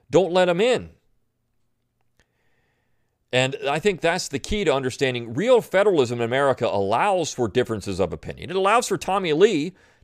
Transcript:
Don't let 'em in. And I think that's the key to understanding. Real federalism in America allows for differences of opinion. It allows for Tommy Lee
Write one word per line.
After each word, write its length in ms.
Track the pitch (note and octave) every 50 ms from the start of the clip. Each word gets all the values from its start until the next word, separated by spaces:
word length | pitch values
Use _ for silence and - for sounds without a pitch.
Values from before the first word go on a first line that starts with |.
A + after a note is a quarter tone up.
| _ -
Don't 220 | C#3+ E3+ F#3+ D#3+
let 160 | F3 F#3 F3+
'em 140 | F3+ F3 E3+
in. 300 | A3 B3+ A#3+ - F2 D#2 - _ _ _ _ _ _ _ _ _ _ _ _ _ _ _ _ _ _ _ _ _ _ _ _ _ _ _ _ _ _ _ _ _ _ _ _ _ _ _ _ _ _ _ _ _ _ _ -
And 240 | B2+ C3 C3 C3+ - - C#3
I 100 | C#3+ D#3+
think 200 | D3+ G#3 F#3+ D3+
that's 300 | - E3 F3 F3+ - -
the 100 | C#3 B2+
key 240 | - - G#3+ G#3 G3+
to 100 | D#3 C3
understanding. 600 | C3+ C3 C3 - - C#3 C3 B2 A#2+ A#2+ A2+ A#2
Real 260 | C#3 G3+ B3+ B3+ A3+
federalism 600 | - - - F#3+ G3+ G#3 F#3 D3+ B2 A2+ B2 A#2+
in 40 | A#2
America 420 | A2+ B2 C#3 C#3+ C3+ A#2+ - A#2
allows 680 | G2+ F2+ G2+ G2 G2 A2 C3 F3+ G#3 F#3+ F3+ D#3 - -
for 160 | - A#2+ G#2
differences 500 | - B2+ B2 - A2+ G2+ - G2+ F#2 E2+
of 140 | F#2 E2 D#2+
opinion. 360 | D2+ - - C#2 - - A#2
It 60 | F3+
allows 320 | F#3+ F#3+ G3 A3 B3 -
for 100 | - G3+
Tommy 360 | - - - F#3+ G3+ F#3+ D#3+ D3
Lee 400 | D#3 G3+ A#3 G3+ C#3+ D3 F#3 - _ _ _ _ _